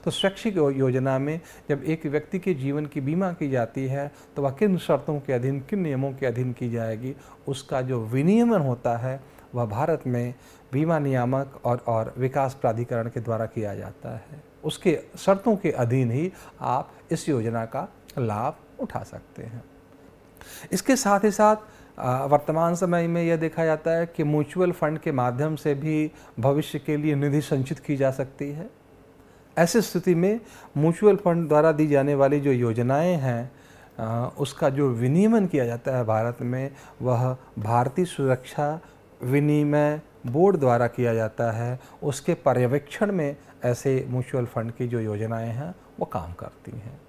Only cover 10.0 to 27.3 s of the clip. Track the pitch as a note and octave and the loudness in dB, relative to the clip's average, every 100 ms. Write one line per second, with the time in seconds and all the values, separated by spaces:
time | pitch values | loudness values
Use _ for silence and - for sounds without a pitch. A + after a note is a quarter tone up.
10 | C3 A#2+ A#2+ B2+ - - - C3 D#3 E3 | 0 -2 -4 -8 -20 -20 -6 -2 2 2
11 | C#3 C3 B2 C3 C3+ - A#2+ A#2+ - A2+ | 2 0 0 -2 -4 -6 -2 -2 0 -2
12 | A2+ B2 B2+ C#3 D3+ B2+ B2+ A2+ A#2+ A#2+ | -2 -4 -2 0 -2 0 -2 -2 -2 -4
13 | A2+ A#2+ A2+ A2 A2 - G#2 G2+ G2+ - | -4 -6 -4 -4 -4 -4 -6 -8 -12 -14
14 | B2 A#2+ - D3 - - D#3 - F#3+ D3+ | -14 -14 -16 -20 -20 -10 -8 -2 0 0
15 | - - - G3 A#3 G3+ E3 C3 A#2+ C3 | -4 -4 2 2 2 0 0 0 2 2
16 | B2 A#2+ F3 - - - B2+ B2 - - | 2 0 -2 -6 -20 -10 -2 -2 -4 -16
17 | - E3 - C3+ A2+ A2+ A2+ C3+ F#3+ - | -6 -4 0 0 0 -4 -4 -6 -8 -14
18 | - - A#2 G#2 B2+ E3 - - B3+ - | -14 -4 -2 0 -4 -6 -20 -10 -8 -8
19 | - - - - A2+ A#2 - - - - | -10 -16 -18 -16 -14 -14 -18 -20 -20 -20
20 | - - - - - - - F#3 - C4 | -20 -20 -20 -20 -20 -20 -6 -4 2 2
21 | G3+ G3+ G#3+ G3+ G#3+ G#3+ - - - - | 4 4 4 4 4 4 -2 -20 -20 -6
22 | B2+ B2+ C#3 D3 C#3+ D#3+ E3+ F3 F#3 F3 | -2 -2 2 2 2 0 2 2 0 2
23 | E3+ E3+ E3 E3 D#3+ - E3 D#3 E3 E3 | 2 0 0 0 0 0 0 2 0 0
24 | E3+ - D3 D3+ D3 F3+ F3+ F3 D#3 D#3 | -2 -2 0 2 0 0 0 2 -2 -2
25 | E3 C#3 B2 B2 D3+ D3+ D3+ C#3 D#3 D3+ | -2 0 0 0 -2 -2 -2 -2 0 -2
26 | D3+ - - - C#3 C#3+ D#3 D3+ B2+ D3+ | -2 -6 -16 0 2 2 -2 -6 -2 -2
27 | D3+ C#3+ C#3+ | 0 0 2